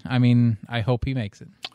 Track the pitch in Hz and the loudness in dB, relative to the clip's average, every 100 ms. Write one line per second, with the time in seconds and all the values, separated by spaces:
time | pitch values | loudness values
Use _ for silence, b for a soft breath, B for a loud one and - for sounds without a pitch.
0 | - 127 123 120 120 110 - 120 104 123 | -2 2 4 4 4 0 -4 -4 -2 -2
1 | - 131 104 - - _ - | -2 -4 -6 -10 -20 _ -8